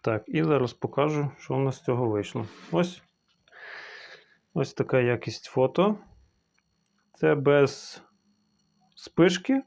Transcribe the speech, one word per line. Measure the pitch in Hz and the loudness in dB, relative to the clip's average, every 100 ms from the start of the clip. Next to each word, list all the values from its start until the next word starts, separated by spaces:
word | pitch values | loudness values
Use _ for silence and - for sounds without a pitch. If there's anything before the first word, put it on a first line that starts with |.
Так, | - 110 - | 0 -2 -2
і | 156 | -2
зараз | 160 143 123 | 2 2 0
покажу, | - 113 - 147 151 143 - | -4 -4 0 0 0 -4 -8
що | - | -6
в | 135 | -2
нас | 135 123 | -2 -2
з | |
цього | - 123 120 | -2 0 0
вийшло. | 104 98 120 107 - - | -2 -4 -8 -10 -14 -4
Ось. | 165 180 - _ _ _ _ _ - - - - - - - _ _ _ | -2 -2 -6 _ _ _ _ _ -20 -18 -16 -18 -20 -20 -20 _ _ _
Ось | 165 135 | -4 -4
така | - 123 131 | -4 0 2
якість | 123 117 - - - | 2 0 -4 -10 -6
фото. | 131 131 131 202 208 - _ _ _ _ _ _ _ _ _ _ | 0 0 2 0 0 -10 _ _ _ _ _ _ _ _ _ _
Це | _ 156 151 | _ 2 4
без | 139 143 139 - - - - _ _ _ _ _ _ _ _ - | 4 4 4 0 -16 -20 -20 _ _ _ _ _ _ _ _ -20
спишки. | - - 180 185 - 269 | -6 4 4 4 0 -2